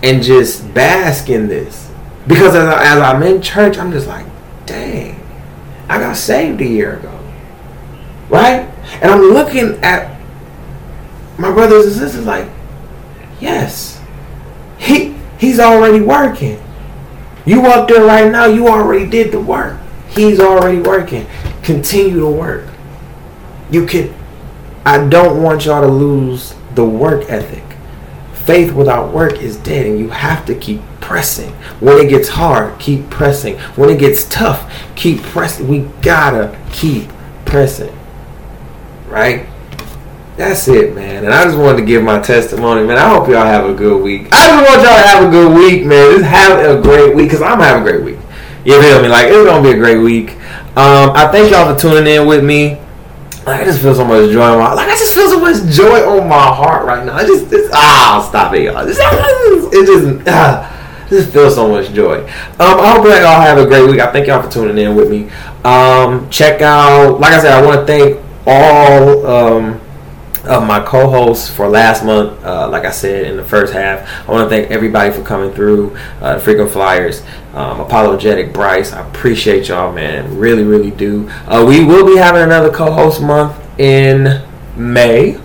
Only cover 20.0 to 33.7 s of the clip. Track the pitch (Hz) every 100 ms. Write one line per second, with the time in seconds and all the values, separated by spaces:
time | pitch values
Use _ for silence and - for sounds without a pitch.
20 | - - 214 190 190 190 180 180 175 190
21 | 165 123 107 - - - - 147 143 196
22 | 196 175 151 151 170 - - - - -
23 | - - - - - - - 165 170 180
24 | - - - - - - - - - 143
25 | 143 165 175 151 160 151 151 147 139 135
26 | 143 139 131 127 - - - - 117 110
27 | - 139 - 110 - - - - - -
28 | - - - - - 175 165 135 139 120
29 | 113 151 160 - 120 104 - 139 117 107
30 | 113 - 147 160 - - - - - -
31 | - - - - - - - - 117 143
32 | 139 135 - - 165 127 104 - - 139
33 | - - 143 135 113 95 -